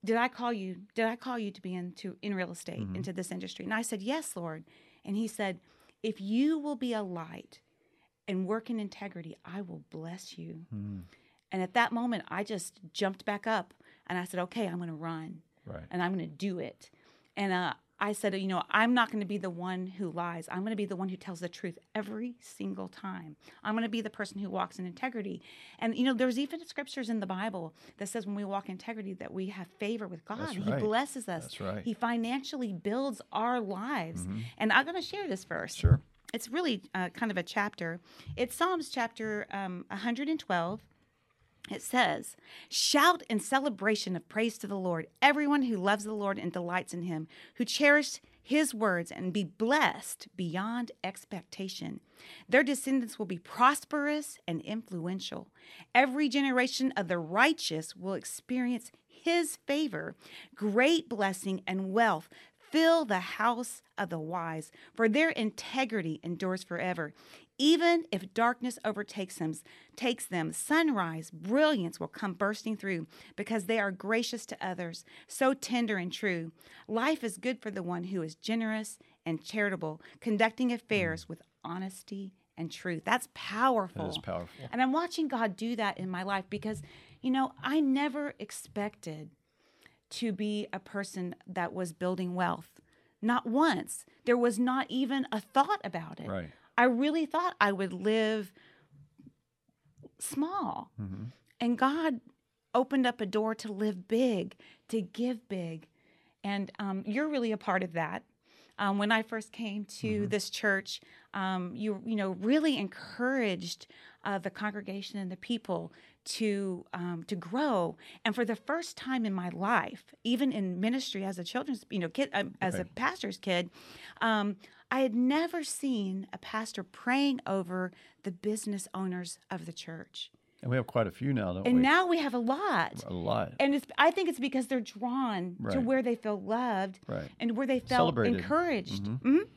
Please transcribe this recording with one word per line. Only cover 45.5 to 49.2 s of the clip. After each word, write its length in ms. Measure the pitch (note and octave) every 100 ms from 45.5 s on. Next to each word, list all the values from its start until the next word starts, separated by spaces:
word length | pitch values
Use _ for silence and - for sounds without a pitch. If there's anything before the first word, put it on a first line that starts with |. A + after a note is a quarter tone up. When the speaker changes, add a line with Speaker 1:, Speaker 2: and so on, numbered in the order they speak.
| C#4+
Speaker 1:
who 140 | C4 G#3+
loves 260 | F#3+ G#3
the 100 | G#3
Lord 240 | G#3+ G3+ G3
and 140 | F3
delights 420 | F3+ F3 F3+ F3+
in 80 | F3
him, 260 | F3 D#3 D#3+ - - -
who 100 | A#3+
cherish 540 | - C#4+ D4 C#4+ - - _
his 360 | - D4 D#4 A3
words 360 | G#3+ F3 E3+
and 220 | -